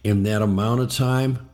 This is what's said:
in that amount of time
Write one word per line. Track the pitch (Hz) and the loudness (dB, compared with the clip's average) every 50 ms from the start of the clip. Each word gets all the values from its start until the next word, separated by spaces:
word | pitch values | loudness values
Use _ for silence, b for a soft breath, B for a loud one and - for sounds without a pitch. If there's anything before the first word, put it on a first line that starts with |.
| B | B
in | 107 101 101 98 | 0 0 2 2
that | 104 107 107 110 | 0 0 0 0
amount | 104 98 95 104 110 120 127 | 2 2 0 0 0 0 0
of | 127 - | 0 -2
time | - - 131 127 131 131 135 131 131 123 - - | -2 -2 0 0 0 0 0 0 -2 -4 -8 -12